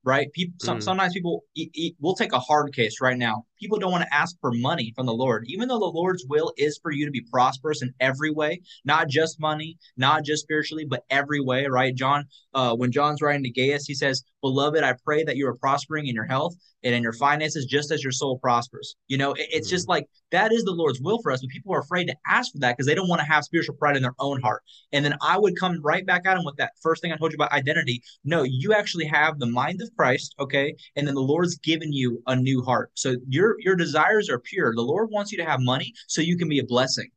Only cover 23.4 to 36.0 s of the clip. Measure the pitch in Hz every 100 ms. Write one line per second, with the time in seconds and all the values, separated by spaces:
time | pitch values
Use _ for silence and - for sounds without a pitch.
23.4 | - 170 - - 147 139 127 127 139 139
24.4 | 117 110 _ - _ 143 - - 151 185
25.4 | 202 175 185 175 147 175 190 180 185 185
26.4 | 143 131 123 _ 160 160 175 151 160 151
27.4 | 147 143 131 165 135 120 - - 143 165
28.4 | 135 131 185 214 202 170 151 151 156 151
29.4 | 117 123 147 185 - - 139 135 - -
30.4 | 143 143 143 160 - 139 143 139 131 156
31.4 | 175 - 156 160 160 139 123 117 - 127
32.4 | 131 131 127 120 - - 135 127 131 135
33.4 | 214 214 180 185 165 151 170 214 202 127
34.4 | - 190 135 113 120 175 220 208 208 190
35.4 | 165 135 127 131 127 -